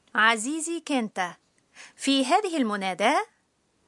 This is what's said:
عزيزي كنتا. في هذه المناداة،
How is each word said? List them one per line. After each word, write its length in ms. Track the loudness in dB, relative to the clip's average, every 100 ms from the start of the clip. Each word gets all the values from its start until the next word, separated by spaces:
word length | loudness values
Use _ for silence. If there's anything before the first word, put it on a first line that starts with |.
| _ 2
عزيزي 640 | 4 4 -2 -6 -6 -6
كنتا. 560 | -2 -2 -2 -4 -6 -8 _ _ _ -20 -20 -6
في 300 | 0 2 4
هذه 320 | 2 2 -2
المناداة، 680 | -2 -2 -4 0 2 2 -2 _ _ _ _ _